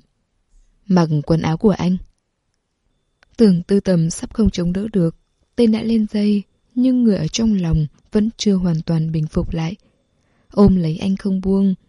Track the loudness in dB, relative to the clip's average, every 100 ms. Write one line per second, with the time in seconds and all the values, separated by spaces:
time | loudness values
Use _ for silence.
0 | -10 _ _ _ _ _ _ _ 0 2
1 | 2 0 0 -2 0 0 0 0 -2 -4
2 | -6 _ _ _ _ _ _ _ _ _
3 | _ _ _ 2 4 4 2 0 2 0
4 | 0 -4 -10 -2 0 0 -4 -4 -4 -2
5 | -2 -4 _ _ _ 0 2 2 0 -2
6 | -2 0 0 0 -4 _ _ -2 0 2
7 | 2 2 -2 -2 0 0 0 0 -2 -6
8 | _ -2 -2 -2 0 0 0 -2 -2 -2
9 | -2 -2 -2 -4 -4 -4 -6 -8 _ _
10 | _ _ _ _ _ 2 4 4 0 -2
11 | -4 -4 -2 -4 0 0 0 -2